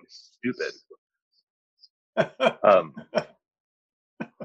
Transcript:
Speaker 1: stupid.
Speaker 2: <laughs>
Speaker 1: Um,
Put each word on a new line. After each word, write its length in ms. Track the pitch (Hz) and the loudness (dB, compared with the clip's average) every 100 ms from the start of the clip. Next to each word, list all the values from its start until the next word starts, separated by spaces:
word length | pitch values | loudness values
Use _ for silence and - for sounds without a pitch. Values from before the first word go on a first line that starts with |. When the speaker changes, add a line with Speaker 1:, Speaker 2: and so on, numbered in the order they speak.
| _ | _
Speaker 1:
stupid. 640 | - - _ 123 - 73 58 _ - _ _ _ _ _ _ _ _ _ _ _ - | -20 -20 _ -10 -8 -10 -10 _ -20 _ _ _ _ _ _ _ _ _ _ _ -4
Speaker 2:
<laughs> 460 | - - 254 - | -4 0 -2 2
Speaker 1:
Um, 300 | 107 95 80 - - - - _ _ _ _ _ _ _ _ _ - _ | 4 4 2 -10 -8 -8 -8 _ _ _ _ _ _ _ _ _ -18 _